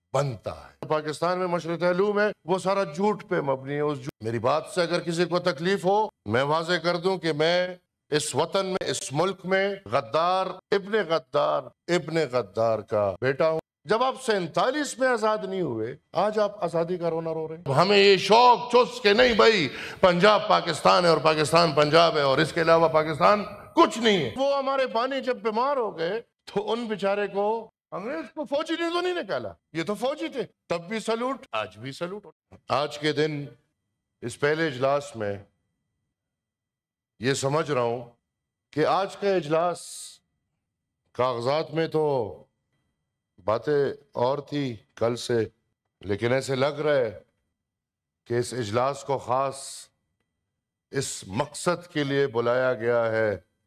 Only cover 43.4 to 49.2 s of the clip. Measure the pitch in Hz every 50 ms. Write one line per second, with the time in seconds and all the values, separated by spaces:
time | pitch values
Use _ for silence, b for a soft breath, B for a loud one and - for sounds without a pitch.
43.4 | 87 101 107 117 120 151 147 143 139 117 - - - _ - 120 120 127 139 143
44.4 | 135 - 147 147 139 127 113 101 _ _ _ - 110 120 123 113 - - 120 117
45.4 | 107 - - _ _ _ _ _ _ _ _ _ - 95 101 90 113 120 127 135
46.4 | 131 131 135 127 135 147 147 143 151 151 147 135 120 107 101 98 - _ _ _
47.4 | _ _ _ _ _ _ _ _ _ _ _ _ _ _ _ _ _ - 117 120
48.4 | 117 - 117 127 117 101 104 123 127 139 143 143 - - 135 113